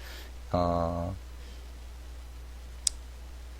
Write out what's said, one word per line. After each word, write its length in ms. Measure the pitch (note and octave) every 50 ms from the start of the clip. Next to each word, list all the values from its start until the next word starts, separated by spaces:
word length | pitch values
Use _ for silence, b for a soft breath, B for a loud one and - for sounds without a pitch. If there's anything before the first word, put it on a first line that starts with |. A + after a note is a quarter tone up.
| B B B B B B B B - - -
어, 600 | F2+ F2 F2 E2+ F2 E2+ E2+ E2+ E2+ F2 F#2+ F#2+ - - - - - b b b b b b b - - - - - - - - - - - - - - - - - - - - - - - - - - - - - - - - - - - - -